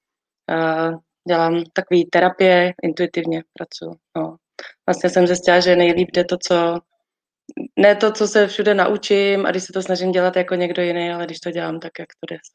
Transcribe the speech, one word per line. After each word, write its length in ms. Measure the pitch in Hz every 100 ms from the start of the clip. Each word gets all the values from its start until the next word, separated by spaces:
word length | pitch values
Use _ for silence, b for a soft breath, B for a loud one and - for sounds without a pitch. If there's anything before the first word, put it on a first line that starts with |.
| _ _ _ _ -
A 400 | 165 160 160 165 165 _ _ 175
dělám 360 | 170 165 170 165
takový 320 | - 190 180 165
terapie, 680 | 175 180 - 190 180 180 -
intuitivně 600 | 175 156 170 170 165 165 -
pracuju, 380 | - 165 - 165 170 _ 160
no. 180 | 160 165 _ - B B -
Vlastně 240 | 180 180
jsem 180 | 180 180
zjistila, 320 | 175 - 175
že 160 | 180 175
nejlíp 340 | 175 170 180
jde 100 | 185
to, 140 | 175 180
co, 420 | - 175 170 175 _ _ _ _ _ _ - - - -
ne 160 | 202 202
to, 160 | 214
co 160 | 214 208
se 200 | 214 196
všude 260 | 202 208
naučím 720 | 196 185 208 - 202 202 196 196
a 60 |
když 120 | 185
se 100 | 185
to 80 | 190
snažím 300 | 185 180 185
dělat 240 | 180 180 185
jako 200 | 180 180
někdo 260 | 175 175
jiný, 300 | 175 170 175
ale 140 | 175 170
když 140 | 165
to 120 | 180
dělám 280 | 170 165 165
tak, 120 | 165 -
jak 80 | 165 -
to 140 | -
jde 60 | 165 -